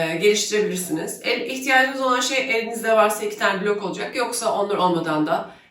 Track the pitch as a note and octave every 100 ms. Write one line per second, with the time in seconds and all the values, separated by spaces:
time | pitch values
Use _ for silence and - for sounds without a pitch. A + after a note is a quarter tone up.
0 | D#3+ E3+ G#3 G#3+ - G#3 F#3 F#3 - D#3+
1 | - - B3+ B3 B3 C4 C4+ C4 C4 C4+
2 | C4 B3+ C4 C4 - A3+ G#3+ A#3 A3+ A3
3 | G#3+ G#3+ G#3 - E3+ G3 G#3 G3+ F#3 D3+
4 | G#3 B3+ A#3+ - A3+ F#3+ G3+ F#3+ F3+ E3+
5 | D#3+ D3+ D#3 E3+ - - -